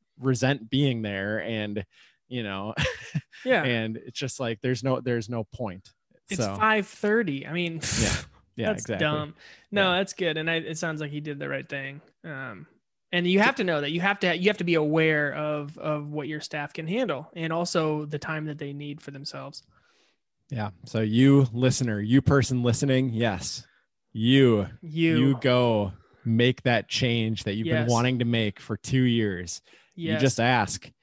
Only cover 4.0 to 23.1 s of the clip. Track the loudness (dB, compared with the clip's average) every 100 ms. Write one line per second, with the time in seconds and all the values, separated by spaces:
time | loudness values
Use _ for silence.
4 | -10 -8 -8 -4 -6 -4 -2 -2 0 -2
5 | 0 -4 -4 -8 -8 -8 -10 -10 -18 _
6 | _ _ -8 -2 -2 2 2 2 -2 -4
7 | 0 0 0 -4 -6 -4 -4 -4 -4 0
8 | 0 0 -6 _ _ -4 -2 -2 -4 -2
9 | 0 0 -6 -12 -20 -20 -6 0 2 2
10 | -2 -4 -4 -2 -2 -4 -4 -6 -6 -6
11 | -6 -8 -8 -8 -6 -8 -8 -10 -10 -14
12 | _ _ -14 -12 -12 -12 -18 _ _ _
13 | -6 -2 2 4 4 2 -2 -2 -2 -2
14 | -2 0 0 2 0 0 0 2 2 2
15 | 4 2 0 -4 -4 -6 -8 -8 -6 -6
16 | -6 -8 -8 -8 -8 -8 -8 -8 -6 -2
17 | -2 -4 -8 -8 -4 -2 0 0 0 -2
18 | -4 -8 -6 -6 -6 -8 -10 -10 -10 -12
19 | -14 -14 -12 -12 -14 -16 _ _ _ _
20 | _ _ _ _ -10 -6 -6 -8 -6 -2
21 | 2 6 8 8 6 4 2 2 0 0
22 | 4 4 6 4 4 2 2 2 2 2
23 | 2